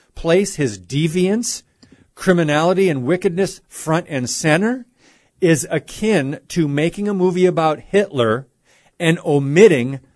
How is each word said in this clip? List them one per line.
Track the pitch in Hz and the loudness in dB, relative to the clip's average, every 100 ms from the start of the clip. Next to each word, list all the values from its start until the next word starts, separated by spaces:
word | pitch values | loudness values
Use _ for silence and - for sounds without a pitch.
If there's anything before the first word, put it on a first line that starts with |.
| _ | _
place | - 165 180 202 - | -8 0 0 0 -2
his | 131 98 | -4 -4
deviance, | 87 139 160 180 185 220 233 - _ _ _ _ _ | -6 -2 -2 0 0 -2 -4 -10 _ _ _ _ _
criminality, | - 190 175 151 151 170 185 190 | -6 0 2 2 2 2 2 0
and | 139 | 0
wickedness | 123 180 196 175 190 - _ | -2 -2 -2 -2 -4 -6 _
front | - 156 160 - | -10 -2 -2 -2
and | 139 123 | -6 -6
center | - 160 160 220 254 - _ _ _ _ - | -2 0 2 0 -4 -10 _ _ _ _ -2
is | 175 156 - | 2 2 0
akin | 160 - - 214 180 135 156 - | -6 -6 -6 0 0 -2 -8 -6
to | 175 151 | -2 0
making | 143 165 196 208 | 0 -2 -2 -4
a | |
movie | 196 185 180 | 0 0 2
about | 180 160 160 147 | 2 2 0 0
Hitler | - 202 196 135 113 117 135 _ _ _ _ - | -2 0 0 0 0 0 -4 _ _ _ _ -4
and | 165 165 | 0 0
omitting | 170 143 139 156 214 139 123 135 _ | 0 0 2 6 6 6 -2 -8 _